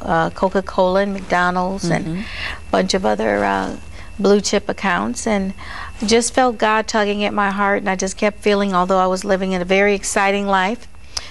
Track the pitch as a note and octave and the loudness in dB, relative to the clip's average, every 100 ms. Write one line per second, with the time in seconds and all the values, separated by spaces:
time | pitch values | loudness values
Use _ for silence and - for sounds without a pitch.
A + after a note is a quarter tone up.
0 | - E3 D#3+ - F#3+ G3 F#3+ - F#3 F#3 | 0 0 0 0 0 0 -2 2 2 4
1 | G3+ G3 F#3 F3+ F3+ F3+ F3+ F#3+ F3 E3 | 0 -2 -2 0 2 0 -2 -2 -2 -2
2 | D#3+ F3 A3+ - - - - F#3+ F#3 F#3+ | -2 -6 -6 -8 -8 -8 -2 0 2 0
3 | G#3 G#3 A3 - G3+ - F#3+ F#3+ - - | 0 0 0 2 2 0 -2 -6 -12 -14
4 | - - G3 G3+ G3 G#3 - - G3 F3 | -12 -2 4 4 2 -2 -2 -4 -2 -2
5 | G#3+ B3 - G3+ F#3+ - - - - - | -2 -4 -2 -2 -2 -6 -12 -12 -12 -6
6 | G3+ A3+ A#3 - B3+ G#3+ A3 A3 G#3+ A3+ | 2 2 2 2 2 2 0 0 0 0
7 | G#3 G#3 G#3 G#3 G3+ G3 G3+ G3+ G3+ F#3 | 0 0 -2 0 0 2 2 2 0 -2
8 | F#3+ - G#3 G3+ G#3+ G3+ G3+ F#3 F3+ F#3+ | -2 0 -2 0 2 2 2 2 4 4
9 | F#3 F#3 G3+ F#3+ F#3+ F#3 F3 G3 G3+ G3+ | 4 0 0 0 0 -2 2 4 4 2
10 | - G#3+ G3 G3+ G3+ F#3+ F#3 A#3+ - - | 0 0 2 2 2 2 2 -2 -10 -16
11 | - - - | -12 -10 -10